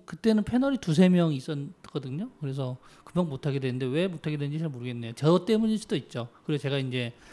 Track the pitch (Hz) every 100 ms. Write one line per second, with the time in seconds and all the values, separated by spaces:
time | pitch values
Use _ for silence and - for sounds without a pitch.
0 | - 165 226 214 208 247 277 269 - 151
1 | 185 180 165 135 143 143 143 - - 147
2 | 131 147 247 - 139 135 127 127 - -
3 | - 175 170 135 147 135 131 127 131 151
4 | 190 160 156 147 143 156 165 123 123 120
5 | 117 113 147 180 180 220 220 214 - 165
6 | - 123 117 _ - 147 139 139 131 127
7 | 120 - -